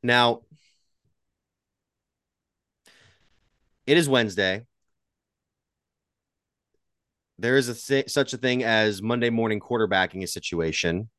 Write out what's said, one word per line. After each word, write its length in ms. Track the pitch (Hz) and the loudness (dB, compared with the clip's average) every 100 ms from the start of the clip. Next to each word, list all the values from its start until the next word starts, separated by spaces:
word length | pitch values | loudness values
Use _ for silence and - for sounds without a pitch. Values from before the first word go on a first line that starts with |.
Now, 380 | 123 123 120 113 _ _ _ _ _ _ _ _ _ _ _ _ _ _ _ _ _ _ _ _ _ _ _ _ _ _ _ _ _ _ _ _ _ _ - | 2 4 4 0 _ _ _ _ _ _ _ _ _ _ _ _ _ _ _ _ _ _ _ _ _ _ _ _ _ _ _ _ _ _ _ _ _ _ 2
it 100 | 156 | 2
is 100 | 147 | 4
Wednesday. 600 | 131 110 92 95 98 120 _ _ _ _ _ _ _ _ _ _ _ _ _ _ _ _ _ _ _ _ _ _ _ _ _ _ - | 2 2 0 -2 -2 -8 _ _ _ _ _ _ _ _ _ _ _ _ _ _ _ _ _ _ _ _ _ _ _ _ _ _ -6
There 180 | 117 135 | 0 2
is 140 | 123 | 0
a 40 | |
thi-, 300 | 113 - 139 - | -8 -2 -2 0
such 280 | - 135 | -2 -2
a 20 | 120 | -2
thing 260 | 127 123 | -2 0
as 380 | 117 110 107 98 | 2 2 2 0
Monday 300 | 107 120 120 | -4 -2 0
morning 300 | 113 113 107 | 0 -2 -2
quarterbacking 600 | - 120 107 95 92 92 | -4 -2 2 2 0 -4
a 40 | 90 | -8
situation. 840 | 95 - 85 80 76 85 87 110 | -10 -6 -4 -2 -2 -2 -2 -6